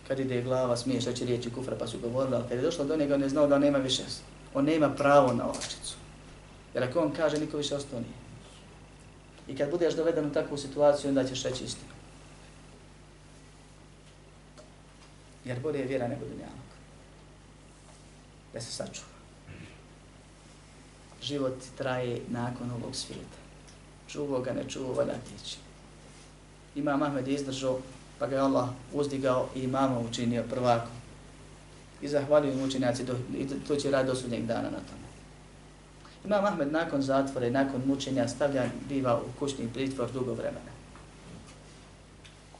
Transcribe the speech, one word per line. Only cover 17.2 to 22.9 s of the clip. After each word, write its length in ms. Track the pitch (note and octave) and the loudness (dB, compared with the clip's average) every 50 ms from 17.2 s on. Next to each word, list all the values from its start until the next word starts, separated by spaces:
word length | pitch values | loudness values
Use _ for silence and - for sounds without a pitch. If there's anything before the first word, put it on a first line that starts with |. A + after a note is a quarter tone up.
| - - - - - - - - - - - - - - - - - - - - - - - - - - - | -20 -20 -20 -20 -20 -20 -20 -20 -20 -20 -20 -20 -20 -20 -20 -20 -20 -20 -20 -20 -20 -20 -20 -20 -20 -14 -12
Da 80 | A2+ | -12
se 100 | A#2+ - | -10 -10
sačuva. 360 | - - - - - - - - - - - - - - - - - - - - - - - - - - - - - - - - - - - - - - - - - - - - - - - - - - | -8 -8 -8 -10 -10 -14 -16 -16 -20 -20 -20 -20 -20 -20 -18 -18 -16 -16 -16 -18 -18 -20 -20 -20 -20 -20 -20 -20 -20 -20 -20 -20 -20 -20 -20 -20 -20 -20 -20 -20 -20 -20 -20 -20 -20 -20 -20 -20 -18 -10
Život 320 | - B2+ C#3+ C#3+ C3+ B2+ B2+ - - - - - | -6 -4 -2 0 0 -2 -2 -4 -10 -14 -10 -6
traje 440 | C3+ C3 B2+ B2+ B2 A#2+ A#2+ - - - | -2 -2 0 0 0 -2 -2 -4 -4 -4
nakon 420 | A#2+ A#2+ A#2+ B2 B2 A#2+ A#2+ A#2+ | -4 -2 -2 -4 -4 -4 -6 -6
ovog 240 | B2 A#2+ A#2 A#2+ | -6 -6 -6 -6